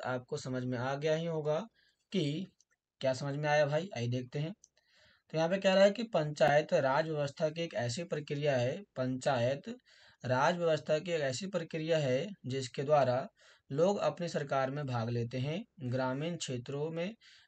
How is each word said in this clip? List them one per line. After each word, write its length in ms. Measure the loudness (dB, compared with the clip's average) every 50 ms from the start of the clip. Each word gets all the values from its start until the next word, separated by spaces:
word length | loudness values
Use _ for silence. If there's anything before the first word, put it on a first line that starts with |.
| -4
आपको 320 | -4 -4 -4 -4 -6 -8
समझ 260 | -6 -6 -4 -4 -4 -2
में 140 | -2 -2
आ 160 | -2 -2 -2 -2
गया 200 | -2 0 0 0
ही 100 | 0 -2
होगा 340 | -4 -4 -2 -2 0 0 -2 -2 -6 _ _ _ _ _ _ _ -4
कि 400 | -2 -2 0 0 -2 -4 -6 -10 _ _ _ _ _ _ _ _ _ -4
क्या 120 | -2 -2 -2
समझ 220 | 0 -4 -6 -4
में 140 | -2 2 4
आया 160 | 4 4 4
भाई? 240 | 4 2 -2 -2 -2 -6
आइए 100 | -4 -2 -2
देखते 300 | -2 -2 -4 -4 -6 -4
हैं। 140 | -4 -4 -6 _ _ _ _ _ _ _ _ _ _ _ _ _ _ -6 -2
तो 40 |
यहाँ 120 | 0 2 2
पे 80 | 2
कह 160 | 2 4 4 6
रहा 100 | 8 8
है 80 | 6
कि 120 | 6 2 -4
पंचायत 720 | 0 0 0 0 0 2 4 4 6 6 4 4 4 2
राज 320 | 4 4 4 2 2 0
व्यवस्था 420 | 0 -2 -2 -2 -4 -2 -2 -2 -2
की 120 | 0 -2
एक 120 | -6 -4 -2
ऐसी 280 | -2 -2 -2 -4 -4 -6
प्रक्रिया 500 | -6 -6 -6 -4 -4 -4 0 0 2 2
है, 200 | 2 2 0 -2 -4 -10 _ -6
पंचायत 760 | -4 -2 -2 -2 -2 0 0 2 2 2 0 0 -2 -6 -12 -12 -14 _ _ -20 -20 -20 -20 _ _ -4
राज 340 | 0 2 2 4 2 2
व्यवस्था 400 | 2 2 2 2 2 2 0 0 0
की 120 | 0 -2
एक 100 | -2 0
ऐसी 260 | 0 -2 -2 -4 -6
प्रक्रिया 500 | -4 -4 -4 -6 -4 -6 -4 0 2 2
है 300 | 2 2 2 2 0 -2 -4 -10 _ -8
जिसके 380 | -6 -6 -6 -6 -6 -6 -4 2
द्वारा 440 | 4 4 6 6 4 2 -2 -2 -6 _ _ -20 -20 -20 _ _ -6
लोग 280 | 0 2 2 4 4 2
अपनी 260 | 0 0 0 -2 -6 -4
सरकार 420 | -4 -4 -4 0 0 0 0 0
में 140 | -2 -4 -4
भाग 240 | -4 -2 -2 -2 -2
लेते 280 | -2 -2 -2 -2 -4 -4
हैं। 240 | -2 -2 -4 -4 -8 _ _ -10 -6
ग्रामीण 500 | -4 -2 -2 -2 -2 -2 -2 -4 -4 -4
क्षेत्रों 520 | -6 -6 -6 -6 -8 -6 -6 -6 -4 -4 -4
में 220 | -4 -4 -6 -6 -8 _ _ -20 -20 -20 _